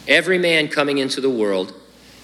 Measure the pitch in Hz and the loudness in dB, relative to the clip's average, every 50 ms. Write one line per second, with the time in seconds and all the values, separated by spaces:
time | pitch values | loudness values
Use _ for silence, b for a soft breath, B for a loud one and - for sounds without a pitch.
0 | - - 135 160 170 170 185 180 180 170 165 156 151 147 - 151 143 143 143 139 | -2 2 2 2 2 2 0 0 2 2 2 2 0 0 -2 -2 0 0 0 0
1 | 135 131 131 - 127 135 127 117 107 104 98 95 92 101 - - - - B B | -2 -2 -2 -2 -2 0 0 0 0 0 0 -2 -4 -6 -10 -16 -20 -20 B B
2 | B B B B | B B B B